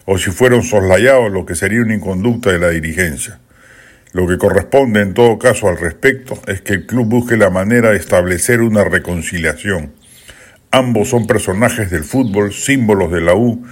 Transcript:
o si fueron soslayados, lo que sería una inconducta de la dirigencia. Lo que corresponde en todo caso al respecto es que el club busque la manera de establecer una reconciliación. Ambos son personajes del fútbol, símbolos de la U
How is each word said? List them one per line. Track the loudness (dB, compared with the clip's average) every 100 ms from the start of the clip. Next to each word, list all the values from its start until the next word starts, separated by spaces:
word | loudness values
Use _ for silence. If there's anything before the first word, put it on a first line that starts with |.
o | -4 -2
si | -2
fueron | 2 4 4
soslayados, | 2 0 2 4 6 4 2
lo | -2 -6
que | -4
sería | -2 0
una | 0 -2
inconducta | -4 -2 -2 -2 0
de | 0
la | 0
dirigencia. | -2 -4 -4 -4 -6 -12 -16 _ _ -20 -20 -20 _ _
Lo | -4 -2
que | 0
corresponde | 0 0 2 2 2 2
en | 0
todo | 4 4 4
caso | 0 0 0
al | -2
respecto | -4 -2 -2 -2 -6 -12 -8
es | -8
que | -4
el | -6 -4
club | -2 0
busque | 0 0 2
la | 2
manera | 2 0 2 2
de | 2
establecer | 0 0 0 -2 0 0
una | 2 2
reconciliación. | 0 -2 -4 -6 -6 -4 -4 -4 -6 -6 -8 -16 _ -20 -20 -20 -20 _ _
Ambos | 0 2 0 0
son | 0 0
personajes | -2 -2 -2 -2 -2 -4
del | -6
fútbol, | -4 -2 0 0 -2
símbolos | -4 -2 0 2 2 0
de | 0
la | 2 2
U | 2 -2 -8